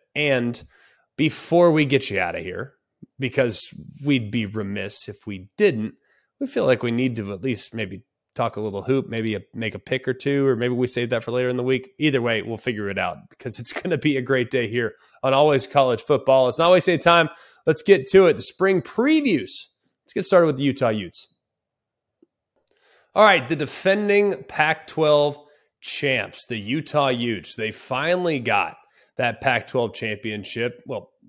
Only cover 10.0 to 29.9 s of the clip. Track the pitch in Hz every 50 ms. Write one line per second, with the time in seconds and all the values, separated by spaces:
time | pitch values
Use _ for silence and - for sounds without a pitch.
10 | - 131 127 127 - 143 143 139 139 135 127 110 120 123 123 120 127 123 - 117
11 | 123 117 123 117 - 117 120 127 127 123 123 123 123 127 135 123 - - _ -
12 | 147 156 135 123 117 117 113 107 - 110 113 104 - 127 113 104 104 98 98 98
13 | 92 90 78 - - _ _ - - 123 110 - 117 - - - - 185 165 143
14 | - 151 139 135 123 123 135 127 123 - - 127 117 104 113 123 117 104 - _
15 | _ _ _ - - 135 135 135 151 151 143 131 - - - 143 135 127 117 110
16 | - - 147 123 - 131 131 131 131 123 120 - 165 175 185 180 - 185 175 147
17 | - 170 170 170 160 - - - - - - _ _ - 156 - - - 196 160
18 | 131 - - 196 190 170 139 - - - - - 185 196 190 175 - - - 220
19 | 247 294 320 311 285 254 175 123 92 - - - - - _ _ _ _ _ _
20 | _ - - - 190 - 196 180 170 156 139 135 143 139 - - 127 117 107 107
21 | 92 82 - - - - _ _ _ _ _ _ _ _ _ _ _ _ _ _
22 | _ _ _ _ _ _ _ _ _ _ _ _ _ _ _ _ _ _ _ _
23 | _ _ - 185 214 208 190 156 120 120 165 143 151 - - - - 190 196 208
24 | 208 202 202 202 208 202 175 - - - - - 151 156 156 - - - - 160
25 | 156 151 151 147 147 147 131 - - _ _ _ _ _ _ _ - - - -
26 | 147 139 131 117 98 98 - - - - 120 107 98 107 131 160 147 - - 151
27 | 139 131 131 117 120 120 110 90 80 - - - 110 110 107 - - - 127 131
28 | 147 165 180 180 180 170 156 131 113 113 107 101 85 82 - - _ _ _ _
29 | _ _ _ - 127 120 107 - - 135 123 113 - - - 127 117 107